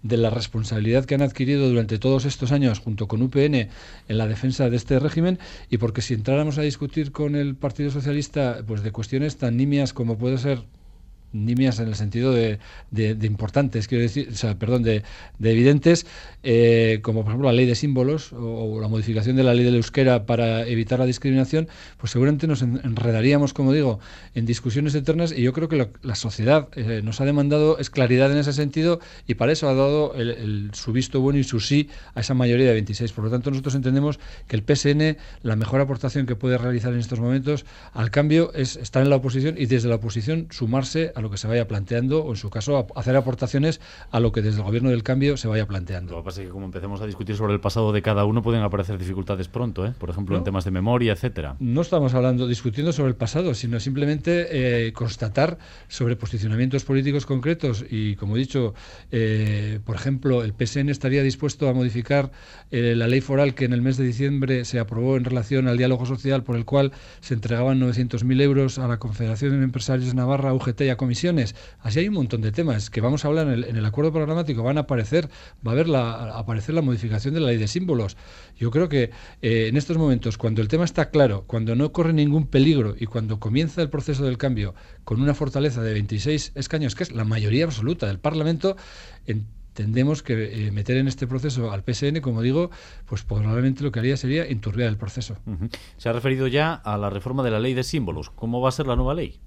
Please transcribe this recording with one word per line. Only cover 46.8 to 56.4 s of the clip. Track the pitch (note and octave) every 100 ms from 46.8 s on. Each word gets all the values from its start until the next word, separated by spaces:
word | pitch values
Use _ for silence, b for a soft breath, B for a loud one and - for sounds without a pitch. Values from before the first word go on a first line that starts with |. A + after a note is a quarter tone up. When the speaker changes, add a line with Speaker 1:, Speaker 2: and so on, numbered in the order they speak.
| F#2+ G2+
Speaker 2:
a | G#2+
discutir | G2+ G2+ G#2
sobre | G#2+
el | G#2
pasado | G2+ A2+ A2
de | G#2
cada | G#2+ G#2
uno, | G#2 A2+
pueden | A2 A#2
aparecer | G#2 G2 F#2+ G2
dificultades | F#2 F#2+ F#2 G2 F2+
pronto, | - A#2+ G2
¿eh? | G2 B2
Por | E2+
ejemplo, | F2 F#2+ G2
en |
Speaker 1:
No. |
Speaker 2:
temas | F2 F#2+
de | F#2
memoria, | F#2 G2+ B2 A#2+
etcétera. | G2+ B2 G#2 D2 C#2
Speaker 1:
No | B2+ B2
estamos | E3+ F3 C#3
hablando, | B2+ B2+ B2+ B2+
discutiendo | A#2+ B2 G#2+ D#3
sobre | C#3+ C#3
el | A#2
pasado, | A2+ D3+ F3+
sino | A#2 A#2+ A#2
simplemente, | A#2+ C3+ C#3+ D3+ C#3+ F3 E3+ D3 B2+ A#2+ A2+
eh, |
constatar | A2 A#2 - A2 G#2 D#3 E3+ B B B
sobre | - A#2+
posicionamientos | B2 A2 A#2